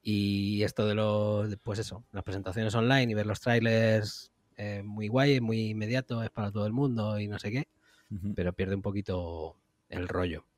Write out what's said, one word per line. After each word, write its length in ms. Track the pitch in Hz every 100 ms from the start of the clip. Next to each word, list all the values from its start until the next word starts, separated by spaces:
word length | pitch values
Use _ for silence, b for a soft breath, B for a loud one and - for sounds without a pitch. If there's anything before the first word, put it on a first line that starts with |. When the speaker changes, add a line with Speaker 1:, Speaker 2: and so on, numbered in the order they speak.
Speaker 1:
Y 600 | - 104 101 98 101 104
esto 200 | 104 - 107
de 80 |
los, 540 | 104 107 104 104 104 107
de, 80 | 101
pues 220 | - 104
eso, 260 | 104 - -
las 120 | 98
presentaciones 500 | - 98 95 92 110
online 360 | 113 117 135 123
y 20 |
ver 100 | 107 104
los 140 | 98
trailers, 920 | 123 117 113 113 113 110 104 - - _ _ -
eh, 260 | 104 101
muy 240 | 101 104 104
guay, 320 | 123 143 135
muy 300 | 113 113 110
inmediato, 520 | 107 107 127 127 117
es 60 | 110
para 200 | - 101
todo 160 | 104 104
el 60 |
mundo 440 | 120 139 117 107 104
y 80 | 104
no 100 | 104
sé 120 | 104
qué, 180 | 117 - _ b b b
Speaker 2:
Ujú. 240 | 104 101
Speaker 1:
pero 180 | 98 87
pierde 220 | 90 95
un 80 | 98
poquito 760 | 101 98 101 92 87 82 80 - _ _ _
el 180 | 90 90
rollo 360 | 92 90 78 _